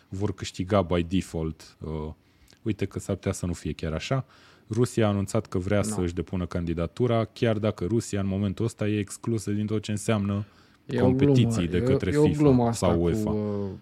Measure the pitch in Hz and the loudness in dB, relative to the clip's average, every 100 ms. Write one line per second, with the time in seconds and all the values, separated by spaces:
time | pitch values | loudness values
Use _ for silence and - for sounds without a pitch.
0 | _ 95 104 - - - 92 104 85 87 | _ -6 -4 -4 -10 -8 0 2 2 0
1 | 85 92 - 82 80 78 - - 78 78 | 2 0 -2 -4 -6 -6 -16 -14 -8 -8
2 | 78 - _ _ _ _ 113 104 98 - | -8 -12 _ _ _ _ -6 -4 -4 -6
3 | - 98 101 95 90 82 78 73 80 80 | -6 -4 -4 -4 -4 -4 -6 -6 -4 -4
4 | - 135 - - - - - 110 123 - | -2 -4 -4 -14 -20 -20 -6 0 0 2
5 | 107 101 98 113 - 98 92 101 101 104 | 2 2 0 -2 -2 -4 0 0 0 -2
6 | 87 87 82 95 87 90 85 82 85 - | -2 -2 -4 -4 -4 -4 -2 -2 -4 0
7 | 120 113 107 - 117 104 107 - 87 92 | 0 2 -2 0 0 2 0 -2 -2 -2
8 | - 101 95 95 101 90 113 - 107 107 | -2 -4 -2 -2 -2 -2 -4 -2 -2 -2
9 | 101 - - 113 101 104 107 107 104 107 | -4 -6 -4 -4 -2 -2 -2 -4 -4 -4
10 | - 110 101 101 104 - _ _ - 127 | 0 0 0 -2 -4 -12 _ _ -6 2
11 | 127 131 143 131 117 113 87 87 104 135 | 2 4 6 6 4 2 0 0 2 2
12 | 92 147 151 147 147 127 120 113 92 85 | 2 4 4 6 6 6 4 2 2 4
13 | 85 107 107 107 104 101 98 95 | 2 2 0 -2 -2 -4 -4 -8